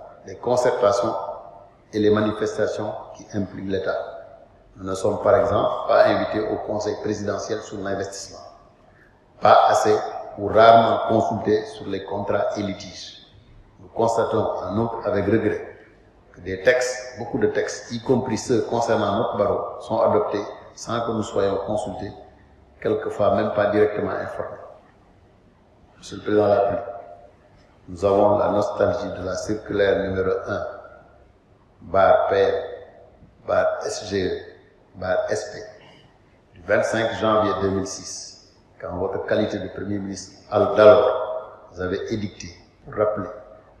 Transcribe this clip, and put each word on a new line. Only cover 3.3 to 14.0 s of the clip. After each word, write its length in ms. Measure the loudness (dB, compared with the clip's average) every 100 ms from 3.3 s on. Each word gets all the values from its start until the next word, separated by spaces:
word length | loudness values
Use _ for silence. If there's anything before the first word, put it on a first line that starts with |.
| -6
impliquent 320 | -6 -8 -6
l'État. 280 | -4 -4 -6 -6 -12 -18 -20 -20 -20 _ -14
Nous 80 | -8
ne 100 | -2
sommes 260 | -2 0
par 140 | 2 4
exemple 340 | 4 0 0 -2 0
pas 180 | 4 4
invités 420 | 4 0 -2 -2
au 80 | -4 -4
Conseil 300 | -4 -4 -4
présidentiel 560 | -4 -4 -4 -6 -4 -8
sur 180 | -8 -10
l'investissement, 680 | -6 -6 -6 -10 -14 -16 -20 -20 -20 _ _ _ _ _ _ 0
pas 260 | 6 6 6
assez 280 | 4 4 2 0 -10 -12 -8
ou 80 | 0
rarement 600 | 8 10 10 8 2 2
consultés 540 | 2 2 -2 0 0 0
sur 200 | -10 -8
les 160 | -8 -6
contrats 520 | -8 -4 -2 -2 -4
et 60 |
litiges. 640 | -6 -8 -12 -16 -18 -20 -20 -20 _ -20 -20 _
Nous 80 | -14
constatons 640 | -2